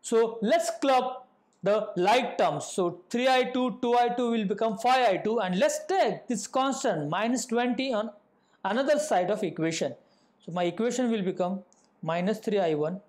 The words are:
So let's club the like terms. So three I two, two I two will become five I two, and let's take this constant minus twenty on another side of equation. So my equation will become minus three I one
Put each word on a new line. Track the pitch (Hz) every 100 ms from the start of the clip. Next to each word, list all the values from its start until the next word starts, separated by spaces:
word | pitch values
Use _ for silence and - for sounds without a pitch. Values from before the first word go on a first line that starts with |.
So | - 226 226 -
let's | 202 330 330 -
club | 277 262 247 - - _ _ _
the | 185 214 208 175
like | 180 247 214 -
terms. | 185 151 -
So | - 175 170 -
three | 240 262
I | 262 254
two, | 254 247 -
two | 240 240
I | 240
two | 240 240
will | 233 196
become | 208 226 196
five | 240 262 240
I | 185
two, | 208 226
and | 185 180
let's | 294 605 -
take | 381 277 160 -
this | 233 -
constant | 262 269 254 262 175 147
minus | 175 226 247 -
twenty | 226 247 247 269
on | 220 226 - _ _ _ _
another | 190 220 277 294
side | - 196 180
of | 208
equation. | 180 160 160 160 151 - _ _ _ _ -
So |
my | 175
equation | 175 170 233 240 247
will | 226
become | 185 185 180 190 - _ _ _
minus | 160 170 180 220
three | - 202
I | 175 151
one | 151 190